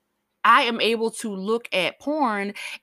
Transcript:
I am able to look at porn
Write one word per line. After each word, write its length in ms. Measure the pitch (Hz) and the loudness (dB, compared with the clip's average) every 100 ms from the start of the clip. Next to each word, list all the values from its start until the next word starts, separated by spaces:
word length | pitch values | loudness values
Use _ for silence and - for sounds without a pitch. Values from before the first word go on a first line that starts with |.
| _ _ _ _ | _ _ _ _
I 180 | 208 247 | 4 6
am 180 | 240 233 | 4 0
able 300 | 208 226 226 | 0 0 -2
to 240 | - 226 | -4 -8
look 340 | 190 196 233 - | -6 -4 -4 -2
at 260 | 185 165 - | -2 -2 -4
porn 560 | 277 311 254 202 202 - - - | -4 -2 0 -2 -6 -8 -12 -2